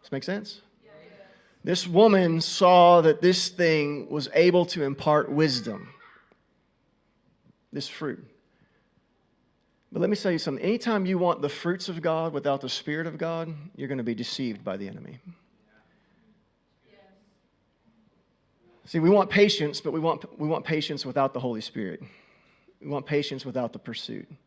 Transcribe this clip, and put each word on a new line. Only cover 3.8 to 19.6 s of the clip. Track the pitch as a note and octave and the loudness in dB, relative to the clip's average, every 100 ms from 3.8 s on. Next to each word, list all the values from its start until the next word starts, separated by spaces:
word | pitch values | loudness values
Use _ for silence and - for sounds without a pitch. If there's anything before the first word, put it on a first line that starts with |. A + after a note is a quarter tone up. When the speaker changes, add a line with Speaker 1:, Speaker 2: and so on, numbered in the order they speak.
| D3 D3 G#2 | 0 -4 -6
Speaker 1:
was | D3 C3 D3 | -6 -2 4
able | F3 F3 F3 | 6 4 2
to | F3 | -2
impart | C#3 C#3 - D3+ - | -4 -2 2 2 2
wisdom, | C#3+ D#3 B2+ A2+ G2 - - - _ _ _ _ _ _ _ _ _ _ _ _ _ _ _ _ | 0 2 0 -6 -12 -14 -20 -20 _ _ _ _ _ _ _ _ _ _ _ _ _ _ _ _
this | C#3 - | -12 -10
fruit. | - D3+ - C3 _ _ _ _ _ _ _ _ _ _ _ _ _ _ _ _ | -10 -10 -10 -16 _ _ _ _ _ _ _ _ _ _ _ _ _ _ _ _
But | E3+ | -4
let | E3+ | -2
me | G#3 | 0
tell | G3 | 0
you | E3 | -2
something. | D#3+ C3+ | -2 -4
Anytime | F3+ A#3 A#3+ G#3+ F#3 | -2 -2 0 -2 0
you | F#3 | 0
want | F3 E3 | 0 0
the | C#3+ | -4
fruits | - - F#3+ - | -4 -4 -4 -6
of | E3 | -4
God | E3 D#3+ E3 | -4 -2 -4
without | D3 C#3+ C#3 | -4 -2 -2
the | B2+ | -4
Spirit | - - D3+ E3 | -8 -6 -6 -6
of | - | -6
God, | E3 E3 E3 D3+ D#3 - | -6 -6 -8 -12 -16 -12
you're | C3 | -8
gonna | C3+ | -6
be | A#2+ | -4
deceived | A2+ A#2+ - B2+ G#2 | -6 -6 -6 -6 -8
by | - G2 | -8 -8
the | G2 | -10
enemy. | G2+ - B2+ F#3 E3+ _ _ _ _ _ _ _ _ _ _ _ _ _ _ _ | -14 -18 -20 -20 -20 _ _ _ _ _ _ _ _ _ _ _ _ _ _ _
Speaker 2:
Yes. | _ F#3+ G3 _ _ _ _ _ _ _ _ _ _ _ _ _ _ _ _ - | _ _ _ _ _ _ _ _ _ _ _ _ _ _ _ _ _ _ _ -8
Speaker 1:
See, | F3 | 0
we | D#3+ | 4
want | G3+ F#3+ | 4 4
patience, | G3+ G#3 - | 4 4 4